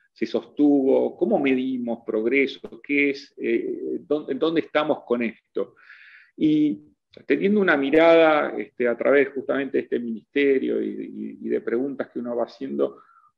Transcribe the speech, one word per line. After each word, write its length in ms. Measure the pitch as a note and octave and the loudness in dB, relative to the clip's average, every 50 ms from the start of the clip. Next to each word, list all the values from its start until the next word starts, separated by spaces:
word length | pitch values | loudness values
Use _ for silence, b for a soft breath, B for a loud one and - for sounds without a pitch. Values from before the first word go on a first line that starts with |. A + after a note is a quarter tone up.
| b b _ | b b _
se 140 | _ A2+ | _ -6
sostuvo? 920 | - - A2 - - - - D3 D3 C#3+ C#3 C3 C3+ B2+ B2+ B2 A#2+ - | -4 -2 -4 -4 -4 -2 2 4 4 4 4 4 4 2 2 2 0 -2
¿Cómo 220 | - F3 A3 A3 F3 | -2 -2 0 0 0
medimos 640 | C#3 C3+ C3 B2+ B2+ C3 C3 B2 A#2+ A#2 A2+ - - | 2 0 0 0 0 -2 -4 -4 -4 -6 -6 -8 -6
progreso? 760 | - A2 A2 A2 A#2 C3 C#3 C3+ C3+ - - - - - - - | -4 -4 -2 0 0 2 2 0 0 -4 -10 -16 -18 -18 -18 -8
¿Qué 280 | - C#3+ C#3+ C#3+ C#3 | -4 -2 0 0 0
es, 240 | C3+ C#3 - - _ | -2 -4 -10 -16 _
eh, 640 | - B2+ A#2 A#2 - - - - - - C3 B2+ - | -8 -4 -2 -2 -2 -2 -4 -8 -8 -8 -8 -8 -8
dónde, 340 | - - D3 D3+ D3 D3+ C#3 | -4 -4 -4 -4 -4 -6 -4
dónde 280 | B2 D#3 E3 E3+ D#3 - | -2 -2 0 0 0 -2
estamos 420 | - - D3+ D3+ D3+ C3 - - | 0 -2 -2 0 0 -2 -4 -2
con 160 | - A#2+ A#2+ A#2 | -2 -2 -2 -2
esto? 540 | A2 - - _ _ _ G2+ G2 - B B B B B B B B B B B B B | -4 -6 -10 _ _ _ -8 -8 -8 B B B B B B B B B B B B B
Y 440 | - D#3 D#3 D3+ D3+ D3+ D3 D3+ - - - _ _ _ _ _ - - | 0 2 2 4 4 2 0 0 -4 -10 -18 _ _ _ _ _ -20 -4
teniendo 360 | - D3 - F3+ G3 G#3 G#3 | -2 -2 0 2 2 2 2
una 160 | F#3+ F3+ D#3 | 4 2 2
mirada, 800 | C#3+ C3+ C#3 D#3 D#3 E3 E3+ E3 E3 E3 D#3 D#3 D3+ C#3+ C3+ - | 2 2 2 4 6 6 8 8 8 6 6 4 2 0 -2 -4
este, 320 | A#2+ G#2+ - _ - A#2+ A#2+ | -6 -8 -10 _ -2 -2 -2
a 80 | A#2 | -2
través 320 | - - B2+ C3+ C#3+ C3+ C3+ | 0 2 4 4 4 4 2
justamente 500 | - C3 A#2 - C3 C3+ C#3 B2+ - C3+ | -2 -6 -6 -4 -4 -2 -4 -2 -2 -4
de 60 | A#2+ | -2
este 160 | - B2+ A#2+ | -2 -4 -4
ministerio 840 | A#2+ A#2 A2+ G#2 - _ _ C#3+ C#3+ C#3 C3+ C3 A#2+ A#2+ A#2 A2 A2 | -4 -6 -8 -10 -12 _ _ 0 2 2 2 2 0 -2 -2 -2 -2
y, 60 | G#2 | -4
y, 580 | G#2 G#2+ G#2+ G#2+ G#2+ G#2+ G#2+ A2 A2 G#2 A2+ | -6 -8 -10 -12 -12 -12 -12 -12 -12 -12 -6
y 20 | A2+ | -4
de 120 | A#2+ A#2 | -4 -4
preguntas 500 | - A2+ A2+ A#2+ C3+ C#3+ C3+ - A#2+ - | -4 -4 -4 -2 -2 -4 -6 -8 -10 -10
que 80 | _ C3 | _ -10
uno 160 | A#2+ A#2+ A#2+ | -8 -6 -4
va 100 | A#2+ A#2 | -4 -6
haciendo, 580 | - - - C3+ C3+ C#3 C#3+ C#3 C3+ b b b b b b b b b | -6 -8 -12 -12 -8 -2 -2 -2 -2 b b b b b b b b b